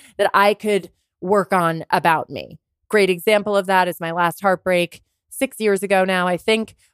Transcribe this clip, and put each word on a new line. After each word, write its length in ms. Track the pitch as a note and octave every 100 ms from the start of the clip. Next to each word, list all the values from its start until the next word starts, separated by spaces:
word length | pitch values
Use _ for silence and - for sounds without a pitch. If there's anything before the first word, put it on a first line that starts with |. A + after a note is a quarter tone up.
| - -
that 140 | G3+
I 200 | - G3+
could 360 | G#3 G#3+ G3+ E3+ _ _ _
work 320 | F#3 G3+ F3+
on 320 | F#3+ E3+ E3 -
about 380 | - E3+ D#3+ -
me. 300 | - C2+ - _ _ -
Great 220 | G#3+ F#3+
example 440 | F3+ A3 G#3 G#3
of 120 | G3+ F#3+
that 200 | F#3 F3+
is 140 | E3
my 120 | E3
last 280 | E3+ F3 -
heartbreak 640 | G3 F3+ - F3+ E3+ - _ _ _
six 320 | - C4+ -
years 220 | A3 G3
ago 240 | F#3+ F#3+ F#3
now, 200 | F#3 F3+
I 120 | F3+
think, 360 | - A3 A3 - _